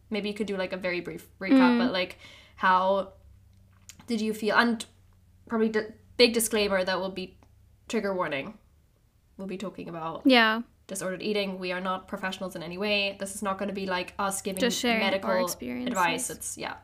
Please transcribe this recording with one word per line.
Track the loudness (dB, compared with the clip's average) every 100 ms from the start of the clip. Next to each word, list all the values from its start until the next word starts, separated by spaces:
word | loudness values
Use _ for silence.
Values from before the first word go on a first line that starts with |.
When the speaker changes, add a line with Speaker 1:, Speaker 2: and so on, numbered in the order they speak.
| -6
Speaker 1:
Maybe | -4 -4
you | -4
could | -4
do, | -2
like, | -4
a | -4
very | -4 -4
brief | -6 -12 -16 -6
recap, | 4 6 8 6
Speaker 2:
Mm. |
Speaker 1:
but, | 2
like, | 0 -4 -6 -20 -20 -18 2
how | 4 6 4 2 0 -10 -20 -20 _ -20 _ _ -20 -14 -4
did | -2
you | -2
feel? | 0 2 4
And | 4 0 -6 _ _ _ _ _ -4
probably | 2 2
d-, | 2 -4 -10 -6 4
big | 4
disclaimer, | 4 0 2 2 2 0
that | -2
will | -2
be | -6 -10 -14 -20 _ _ _ -4
trigger | -2 0
warning. | 0 -2 -2 -6 -12 _ _ _ _ _ _ _ -14
We'll | -10
be | -8
talking | -8 -10 -12
about | -8 -8 2
Speaker 2:
Yeah. | 6 6 6 2 -6 _ -12
Speaker 1:
disordered | -8 -6 -4
eating. | -2 -2 -2 -4
We | -4
are | -4
not | -4 -6 -6
professionals | -6 -6 -6 -10 -10
in |
any | -10 -4
way. | 0 0 0 -4
This | -8 -6
is |
not | -4 -4
gonna | -4
be, | -4 -4
like, | -4 -4 -4
us | -4 -4
giving | -4 0
Speaker 2:
Just | 0 0
sharing | 0 2
our | 2
Speaker 1:
medical | 0 0 0
Speaker 2:
experiences. | 0 -4 -8 -6 -4
Speaker 1:
advice. | 0 0 0 -6
It's, | -8 -10 -10
yeah, | -10 -10